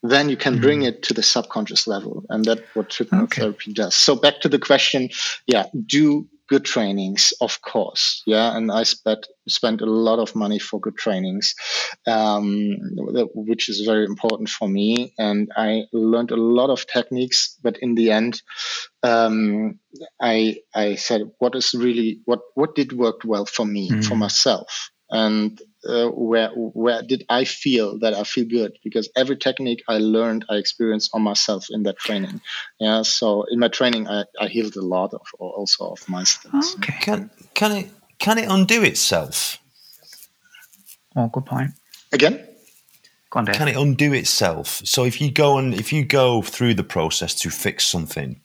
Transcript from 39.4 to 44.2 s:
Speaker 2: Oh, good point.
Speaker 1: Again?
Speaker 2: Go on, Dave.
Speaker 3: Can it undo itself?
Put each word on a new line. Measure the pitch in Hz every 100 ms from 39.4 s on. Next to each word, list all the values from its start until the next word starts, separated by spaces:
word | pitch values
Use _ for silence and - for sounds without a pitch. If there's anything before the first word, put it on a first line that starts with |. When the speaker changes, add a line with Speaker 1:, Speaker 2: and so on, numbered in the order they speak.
| - - _ _ - - - - - _ _ - - _ - - _ -
Speaker 2:
Oh, | 117
good | 131 135
point. | 135 135 - _ - _
Speaker 1:
Again? | 143 147 269 - - _ _ _ _ _ _ _
Speaker 2:
Go | -
on, | 104
Dave. |
Speaker 3:
Can | 101 147
it | 131
undo | 143 127 147
itself? | 135